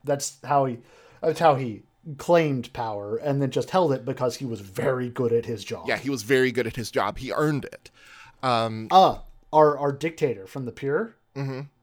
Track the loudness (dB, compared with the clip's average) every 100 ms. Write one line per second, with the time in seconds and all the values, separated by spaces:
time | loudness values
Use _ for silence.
0 | -2 -4 -4 -12 0 2 2 -4 -14 -20
1 | -20 -4 -4 4 4 4 -2 -8 _ _
2 | -16 -10 4 4 4 -2 -6 -8 -6 -6
3 | -6 -4 -2 -2 0 -2 0 2 2 0
4 | -4 -2 -4 -4 -8 -10 -10 -4 -2 -2
5 | -4 -2 2 2 0 -8 -8 -10 -4 -4
6 | -4 -6 2 4 4 0 -4 -6 -4 -2
7 | -2 -4 -6 -2 0 -2 -6 -16 -20 _
8 | -20 -20 -20 _ 0 0 0 -4 4 6
9 | 6 2 -12 -20 _ 6 6 6 -2 -2
10 | -6 -2 -2 -2 -10 -10 -10 -6 -2 -2
11 | -4 _ _ -10 -8 -8 -14 _